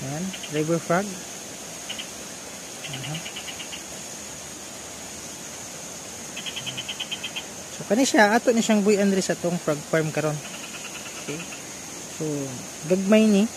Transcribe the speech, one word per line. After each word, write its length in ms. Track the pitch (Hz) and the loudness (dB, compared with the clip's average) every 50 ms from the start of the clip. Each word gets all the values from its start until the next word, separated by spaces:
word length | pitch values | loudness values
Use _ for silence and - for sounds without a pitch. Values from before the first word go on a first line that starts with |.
| 135 | -6
ayan, 200 | 131 139 156 180 190 190 - - - 147 | -6 -4 -4 -4 -4 -6 -6 -8 -2 0
river 240 | 151 156 156 170 165 | 0 2 4 2 0
frog. 280 | - - 170 180 208 208 185 - - - - - - - - - - - - - - - - - - - - - - - - - - - - - - - - - - - | 4 4 2 2 2 0 -6 -8 -10 -10 -12 -12 -12 -12 -12 -12 -12 -12 -12 -12 -10 -10 -8 -8 -8 -10 -10 -12 -12 -12 -12 -12 -12 -12 -12 -12 -12 -12 -12 -12 -10 -8
Aha. 240 | 139 131 135 143 156 165 - - - - - - - - - - - - - - - - - - - - - - - - - - - - - - - - - - - - - - - - - - - - - - - - - - - - - - - - - - - - - - - - - - - - - - - - - - - - - - - - - - - - - - - - - - - | -8 -6 -6 -6 -6 -6 -6 -8 -10 -8 -10 -8 -10 -10 -10 -10 -10 -10 -10 -10 -10 -10 -10 -10 -10 -10 -12 -12 -12 -12 -12 -12 -12 -12 -12 -12 -12 -12 -12 -12 -12 -12 -12 -12 -12 -12 -12 -12 -12 -12 -12 -12 -12 -12 -12 -12 -12 -12 -12 -10 -10 -10 -12 -12 -10 -10 -10 -10 -10 -8 -8 -6 -6 -6 -6 -6 -6 -6 -6 -6 -6 -6 -4 -6 -6 -6 -6 -6 -6 -6 -8 -8 -10 -10 -10 -10 -8
So, 60 | - 190 | -10 0
kani 160 | - 202 226 277 | 2 4 4 6
siya, 320 | - - 294 208 202 214 | 6 8 8 8 8 8
ato 160 | 240 - 269 | 6 6 6
ni 120 | 233 233 214 | 4 4 6
siyang 200 | - 220 208 196 | 6 6 6 8
buy-an 280 | 208 214 190 202 202 | 6 6 6 6 6
diri 120 | 196 190 185 | 6 4 4
sa 160 | - 170 - | 2 0 0
tong 160 | - 175 170 175 | 0 0 0 2
frog 200 | - - 151 147 147 - | 2 0 0 0 0 2
farm 200 | - 160 156 156 | 4 4 4 4
karon. 240 | - 151 147 156 151 147 - - - - - - - - - - - - - - - - - | 0 2 2 2 0 -2 -4 -8 -10 -10 -10 -10 -10 -10 -10 -10 -10 -10 -10 -10 -10 -10 -6
Okay. 160 | - 143 165 175 - - - - - - - - - - - - - - - | -6 -6 -6 -6 -8 -10 -12 -12 -12 -12 -12 -12 -12 -12 -12 -10 -10 -6 -4
So, 80 | 160 156 147 143 139 135 127 120 - - - - - 151 | -2 -2 0 -2 -2 -4 -6 -8 -8 -10 -12 -8 2 2
gagmay 360 | 185 190 190 190 220 214 220 | 4 4 6 8 8 10 10
ni 160 | 220 208 196 208 233 - | 10 8 8 6 4 2